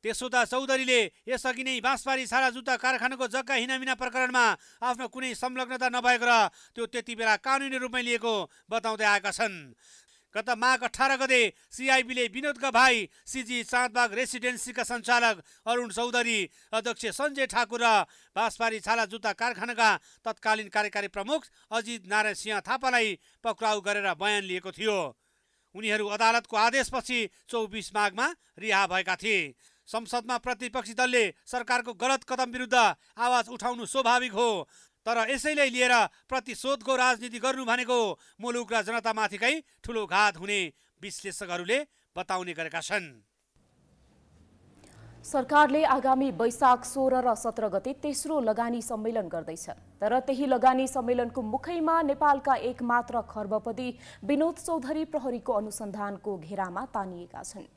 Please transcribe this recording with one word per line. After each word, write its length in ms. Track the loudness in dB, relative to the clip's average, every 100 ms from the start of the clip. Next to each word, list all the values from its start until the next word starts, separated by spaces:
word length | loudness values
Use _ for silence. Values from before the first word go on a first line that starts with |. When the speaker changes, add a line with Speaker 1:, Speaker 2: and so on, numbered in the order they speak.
Speaker 1:
त्यसो 240 | -6 -6 0
त 100 | 2
चौधरीले 880 | 2 0 0 0 4 4 2 _ -6
यसअघि 320 | -4 -2 -4
नै 160 | -4 -2
बाँसबारी 480 | 0 -2 0 -2 0
छाला 240 | 2 2
जुत्ता 240 | 0 -2
कारखानाको 520 | 0 0 0 -2 -2 -4
जग्गा 280 | -4 -2
हिनामिना 400 | -2 0 -4 -2
प्रकरणमा 500 | -4 -2 -2 0 4 4 2 -6 _
आफ्नो 240 | -4 -4 -6
कुनै 200 | -6 -8
संलग्नता 540 | -4 -6 -4 -6 -2 0
नभएको 360 | 2 2 4 6
र 80 | 6 4 _ -20
त्यो 160 | -8 -6
त्यति 280 | -6 -8
बेला 240 | -4 2 2
कानुनी 400 | 2 0 0 -4
रूपमै 240 | -4 -4
लिएको 320 | 0 0 0 -2 -4 _ _
बताउँदै 400 | -4 -2 0 2
आएका 240 | 4 0
छन्। 440 | -2 -2 -4 -16 -20 _ -20 _ _ _
गत 160 | -8 -4
माघ 340 | 0 2 2
अठार 320 | 0 0 2 2
गते 240 | 4 4 4 0 _
सिआइबीले 560 | -6 2 2 2 -2 -2
विनोदका 420 | -2 -6 -2 0
भाइ 380 | 4 6 4 -2 _ -12
सिजी 360 | -10 -6 -6
चाँदबाग 480 | -2 0 0 2 0
रेसिडेन्सीका 680 | 0 -4 -4 -4 -6 -8 -6
सञ्चालक 600 | -6 -6 2 4 4 0 -8 _ -4
अरुण 220 | -2 -2
चौधरी, 500 | -4 -2 0 0 0 -2 _ _
अध्यक्ष 340 | -4 -4 -6 -6
सञ्जय 400 | -2 -4 -2 -2
ठाकुर 340 | 0 -2 0
र 240 | 4 4 2 _ _ -2
बाँसबारी 440 | -2 0 -2 -2
छाला 240 | -2 0
जुत्ता 280 | 0 -2 -6
कारखानाका 580 | -2 -4 -4 -6 4 4 4 _ _
तत्कालीन 440 | -10 -4 0 0 0
कार्यकारी 400 | -2 -2 -4 -6
प्रमुख 400 | -8 -4 -4 -4 _ _
अजित 340 | -6 -6 -10 -2
नारायण 280 | 0 0
सिंह 260 | -2 -4 -6
थापालाई 580 | -2 -2 2 2 2 -2 _ _
पक्राउ 360 | -6 -2 0 0
गरेर 340 | 0 0 0
बयान 280 | 0 0 0
लिएको 280 | -2 -6 -8
थियो। 240 | -4 -2 0 -2 -8 _ _ _ _ _
उनीहरू 320 | -8 -2 -2 -2
अदालतको 500 | 2 4 4 0 2
आदेशपछि 720 | 2 2 -2 -4 -4 -4 -4 _ _
चौबिस 460 | -6 -6 -8 -6
माघमा 320 | 0 0 2 -2 -2 _ -12
रिहा 280 | 0 2 2
भएका 300 | 0 0 -2
थिए। 380 | 0 0 0 -8 _ _ -8
संसदमा 480 | -8 -4 -6 -2 -4
प्रतिपक्षी 560 | -4 -6 -4 -6 -6
दलले 300 | 0 2 4 2 -2 -8
सरकारको 460 | -8 0 -2 -2
गलत 300 | -4 0 0
कदम 260 | -2 -2 -2
विरुद्ध 240 | -2 2 4 4 2 _ -4
आवाज 320 | 0 2 0
उठाउनु 380 | -4 -6 -4 -4
स्वाभाविक 460 | 0 2 2 2
हो, 360 | 0 0 0 -6 -16 _ _ -4
तर 240 | -2 0
यसैलाई 400 | -2 -2 2 2
लिएर 240 | 4 4 6 4 _ _
प्रतिशोधको 680 | -6 -6 -8 -4 -4 0 2
राजनीति 420 | 4 2 -2 -4
गर्नु 260 | -4 -2
भनेको 540 | -2 -2 0 0 0 -4 _ _
मुलुक 320 | -6 -4 -2
र 100 | -2
जनतामाथिकै 720 | 0 -2 -2 0 -2 0 0 0 -4 _
ठूलो 220 | -8 -6 0
घात 300 | 4 4 2
हुने 360 | -2 -2 -2 -6 _ _
विश्लेषकहरूले 760 | -14 -12 -12 -10 -6 -6 0 -2 -2 _ _ -12
बताउने 360 | -4 -4 -4
गरेका 280 | -6 -6 -6
छन्। 440 | -4 -4 -4 -16 _ _ _ _ _ _ _ _ _ _ _ _ _ _ _ _ -20 -20 -20 -20
Speaker 2:
सरकारले 600 | -4 -4 4 6 6 6
आगामी 460 | 4 4 4 4 2
वैशाख 540 | 2 0 4 6 6
सोह्र 300 | 2 0 2 4
र 100 | 2
सत्र 340 | 0 -2 -2 -2
गते 240 | -2 -4
तेस्रो 480 | -6 -4 -4 -2 0
लगानी 420 | 0 0 0 -2
सम्मेलन 460 | -4 -6 -4 -4 -4
गर्दैछ, 420 | -6 -8 -10 -12 -14 -18 -4
तर 200 | 0 0
त्यही 260 | 0 -2 2
लगानी 400 | 6 6 4 0
सम्मेलनको 540 | -2 0 0 0 -4
मुखैमा 600 | -4 -6 -4 -2 2 2
नेपालका 520 | 2 2 4 4 2
एकमात्र 640 | 0 0 -6 0 0 0 -6
खर्बपति 680 | -6 -8 -4 -4 -4 -6 -8 -8 -16 -16
विनोद 320 | -2 2 2 0
चौधरी 480 | -4 -4 -2 -4
प्रहरीको 480 | -4 -4 -4 -6 -2
अनुसन्धानको 840 | -2 -2 -8 -8 -6 -8 -8 -8 -8
घेरामा 460 | -8 -6 -4 -4
तानिएका 580 | -6 -6 -6 -8 -14 -14
छन्। 240 | -14 -14 -18